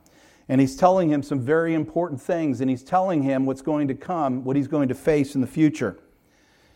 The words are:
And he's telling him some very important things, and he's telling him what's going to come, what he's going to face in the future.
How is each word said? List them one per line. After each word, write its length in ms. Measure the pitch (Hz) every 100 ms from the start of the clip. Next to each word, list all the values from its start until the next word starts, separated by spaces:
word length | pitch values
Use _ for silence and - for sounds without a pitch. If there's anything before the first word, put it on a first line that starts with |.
| _ _ - _ -
And 100 | 131
he's 160 | 135
telling 360 | - 180 190 165
him 120 | 147
some 180 | 135 139
very 340 | 120 160 165
important 480 | 160 151 170 175 131
things, 400 | - 165 156 120
and 80 | 131
he's 120 | 123
telling 400 | - 180 190 165
him 220 | 135 131
what's 180 | 135 131
going 260 | - 151 143
to 60 |
come, 480 | 135 - 170 139 127
what 140 | 127 139
he's 120 | 135
going 200 | 151 135
to 60 |
face 400 | 123 - 151 139
in 80 | 135
the 40 | 123
future. 520 | 156 156 151 110 - - _ _ _ _ _ _